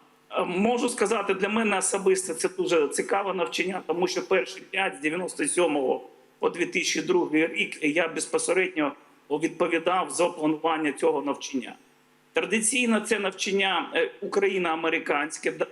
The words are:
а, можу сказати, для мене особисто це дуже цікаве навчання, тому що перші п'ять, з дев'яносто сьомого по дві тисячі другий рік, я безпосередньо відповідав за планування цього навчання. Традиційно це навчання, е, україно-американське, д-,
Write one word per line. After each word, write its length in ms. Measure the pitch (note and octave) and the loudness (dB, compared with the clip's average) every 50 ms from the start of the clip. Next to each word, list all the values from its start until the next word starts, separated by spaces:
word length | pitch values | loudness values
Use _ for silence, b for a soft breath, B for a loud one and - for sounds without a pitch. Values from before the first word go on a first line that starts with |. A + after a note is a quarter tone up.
| _ _ _ _ _ - | _ _ _ _ _ -6
а, 160 | - D3+ F#3 | -2 -2 -2
можу 440 | E3+ E3+ F3+ G3+ A3+ B3 A#3+ D4 A#3+ | 0 2 2 2 2 2 2 0 -2
сказати, 460 | A#3 - A3 F#3+ A3+ G#3+ G3 G3 F#3+ | 0 0 0 0 0 0 0 0 0
для 140 | F#3 F#3+ G3 | 0 0 0
мене 300 | G#3+ A3+ A3+ G#3 G3+ F#3 | 2 2 2 2 2 0
особисто 560 | F#3 - - F#3+ F#3 F#3+ F#3+ F#3 - - D#3+ | 0 0 0 2 4 4 2 2 0 -4 -4
це 140 | - - F3+ | -2 -2 -2
дуже 400 | - - F3+ E3+ E3+ D#3+ C#3+ C3+ | -2 -2 0 2 4 4 2 2
цікаве 460 | - - - - G3 G3 G3+ F#3+ F3+ | 0 -2 -2 0 0 0 0 0 -2
навчання, 460 | F3+ E3+ - - - E3+ F#3 G3 F3+ - | -2 -2 -2 -2 -2 -2 -2 -4 -4 -4
тому 200 | - D#3 E3+ F3+ F3+ | -4 -2 0 0 0
що 200 | - F3+ - - | 0 -2 0 2
перші 320 | G3 F#3 E3+ - - - | 2 2 2 0 -6 -14
п'ять, 320 | - - - F#3+ G3 F#3 F#3+ - | -12 -6 -4 -2 -2 -2 -2 -2
з 20 | |
дев'яносто 420 | C#3+ D3+ D#3 F#3 F3+ E3 - - D#3+ C#3 | -2 -2 -2 -2 -4 -4 -4 -4 -2 0
сьомого 520 | - F3 F3 D#3+ D3 D3 C3 B2+ C3 B2+ - - - - - _ _ - | 2 2 2 2 2 2 2 2 0 -2 -4 -12 -20 -20 -20 _ _ -2
по 120 | - - | -2 0
дві 160 | - E3+ F3 | 0 0 -2
тисячі 360 | F3 - F#3 D#3 - - D#3+ | -2 -2 -2 0 0 -2 0
другий 440 | D#3 D#3 F#3 F3+ D#3+ C#3+ D3+ D#3 D#3+ | 2 2 2 2 2 4 4 2 2
рік, 320 | E3 - G#3+ G3+ G3+ - - | 2 0 -2 -4 -4 -4 -4
я 260 | D#3 D3+ D3 E3+ E3+ D#3+ | -2 0 2 0 0 0
безпосередньо 840 | D#3+ D#3 D#3 - - D#3 - - E3+ F#3 F#3 F3+ - D#3 D3 C#3 - - - - _ _ _ - | -2 -6 -4 -2 -2 -2 0 2 2 2 0 0 0 0 -2 -2 -2 -6 -16 -20 _ _ _ -4
відповідав 800 | C#3+ - D#3+ D#3 D#3 - F3+ E3+ E3+ E3 E3 F3+ F3+ F#3 E3+ C#3+ | -4 -2 -2 -2 0 0 0 2 2 0 2 2 2 2 0 0
за 180 | C3+ - D#3 - | 0 0 0 0
планування 640 | - E3 D3+ D#3 D#3 D3+ D#3 E3 D#3 D#3 D#3 D3 | 0 0 0 0 0 2 0 0 0 2 0 -2
цього 300 | C#3 - F#3 E3 D3+ C#3+ | 0 2 2 2 2 2
навчання. 520 | C#3 C#3+ C3+ - - - C#3 C3 A2+ G2 - - _ _ _ _ _ _ _ _ _ _ | 0 -2 -4 -4 -6 -6 -6 -6 -6 -8 -12 -18 _ _ _ _ _ _ _ _ _ _
Традиційно 680 | - - - F3+ F#3+ A3+ A3 - A#3+ B3 B3 A#3 A3+ G#3 | -4 -2 -2 0 0 0 0 0 0 2 2 2 2 2
це 180 | G3+ - A3+ G#3 | 2 0 -2 0
навчання, 720 | G3+ F#3+ F#3+ - - G#3+ F#3+ G3 G3 F#3+ F3+ E3+ D3 - - | -2 -4 -4 -4 -4 0 0 2 2 2 0 0 -2 -2 0
е, 160 | D#3+ E3 - - - | 0 0 -2 -2 -8
україно-американське, 1300 | G3+ F#3 - G3+ G3 F#3+ F#3 F#3 F3+ E3 D#3+ E3 E3+ E3 D#3+ D#3+ - - D#3+ D3 D3 D#3 - - - F3 | -8 -4 0 2 2 2 2 0 0 0 0 0 0 0 0 0 0 0 0 0 0 -2 -6 -6 -4 -4
д-, 140 | D#3+ - - - | -2 -4 -6 -6